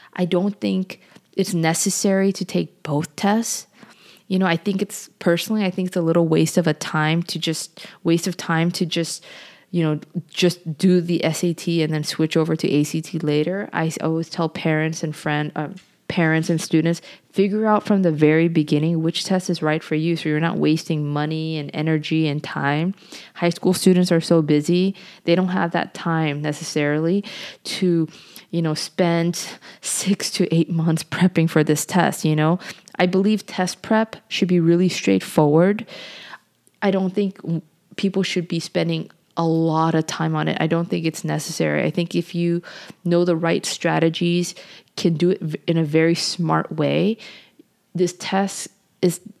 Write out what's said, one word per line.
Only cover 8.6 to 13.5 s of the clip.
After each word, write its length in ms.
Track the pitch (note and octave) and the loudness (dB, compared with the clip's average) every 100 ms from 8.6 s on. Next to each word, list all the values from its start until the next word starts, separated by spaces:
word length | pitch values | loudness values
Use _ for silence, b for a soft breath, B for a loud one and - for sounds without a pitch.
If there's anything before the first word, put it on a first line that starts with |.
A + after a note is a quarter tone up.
| E3+ | 0
to 120 | - | 0
just, 400 | E3 E3+ D#3+ - - B B B B | -2 -2 -4 -8 -14 B B B B
you 140 | F3 | -2
know, 160 | D#3+ D3+ - F3+ - | 0 -2 -6 -10 -8
just 500 | - F3+ - E3 D3 | 0 0 0 -6 0
do 220 | F#3+ F3+ | 4 4
the 220 | E3+ E3 | 2 0
S 220 | D#3+ D#3 | -2 0
A 100 | F3 | -2
T 280 | D#3+ F3 E3+ | -2 -2 0
and 120 | D#3 | 0
then 80 | D#3 | -2
switch 340 | D3 - D#3+ E3 | -4 -2 0 2
over 200 | D#3+ D#3+ | 0 0
to 120 | - | 0
A 140 | D3 | 2
C 180 | D3+ D#3+ | 0 -2
T 200 | - E3 | -6 -4
later. 500 | D3+ D3 D#3 | -2 0 0